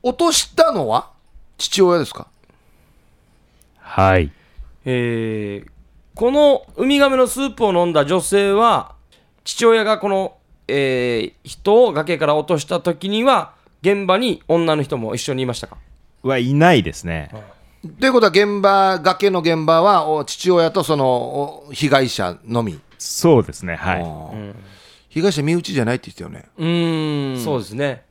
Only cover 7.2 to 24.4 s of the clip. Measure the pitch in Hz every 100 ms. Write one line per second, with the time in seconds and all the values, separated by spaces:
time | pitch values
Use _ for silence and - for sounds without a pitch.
7.2 | 247 254 277 - 214 175 175 156 143 185
8.2 | - 196 196 202 233 160 - - _ _
9.2 | _ _ - - 233 226 214 214 202 190
10.2 | 190 _ _ _ - 139 135 127 123 117
11.2 | 104 _ - - - 220 240 147 156 165
12.2 | 147 151 151 160 - 180 180 175 190 214
13.2 | 254 233 - _ _ _ 180 202 190 190
14.2 | 247 165 - 165 165 151 135 135 110 120
15.2 | - 131 127 117 - - _ _ _ _
16.2 | 127 131 123 143 170 147 80 - 85 80
17.2 | 73 107 - _ _ _ 165 - 262 254
18.2 | 214 170 208 202 196 196 190 185 170 185
19.2 | 202 185 165 160 156 165 190 190 151 156
20.2 | 143 - 180 175 165 185 156 151 131 123
21.2 | 120 139 143 - 147 131 151 135 127 -
22.2 | 92 87 - 120 110 76 _ _ - -
23.2 | 170 135 80 - 90 82 92 90 85 78
24.2 | 78 107